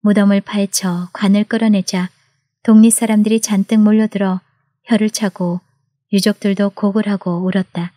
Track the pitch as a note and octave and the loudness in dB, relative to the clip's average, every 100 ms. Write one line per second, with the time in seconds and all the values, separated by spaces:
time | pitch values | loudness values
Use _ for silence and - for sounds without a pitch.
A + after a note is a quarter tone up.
0 | G#3 G#3 G3+ G3+ - G#3 G3+ - F#3+ F3 | 2 2 2 0 -2 -6 -4 -4 -6 -6
1 | F3+ - G3+ G3+ G#3+ A3+ A3+ G3+ F3+ F#3+ | -8 -4 0 2 0 -2 0 0 0 -4
2 | F3+ _ _ _ _ _ - A3 A3+ A3+ | -6 _ _ _ _ _ 4 6 6 2
3 | A3+ G#3+ G#3+ A3+ - G3+ G3 A3 G#3 G#3+ | 0 0 0 -2 -2 -2 0 2 2 2
4 | G#3+ G3+ G3 F#3 _ _ _ _ - A3 | 0 -2 -4 -4 _ _ _ _ -4 0
5 | G#3+ - G3+ - F3 F3+ _ _ _ _ | 0 -2 -6 -4 -6 -6 _ _ _ _
6 | _ G3+ F#3 G3+ G#3 G3 G3+ - G#3 G3+ | _ -2 0 -2 -4 -2 -4 -2 -2 -2
7 | G#3 G3 - F3 F#3 F#3+ F#3 - F3 | -2 -4 -4 -4 -2 -4 -4 -8 -10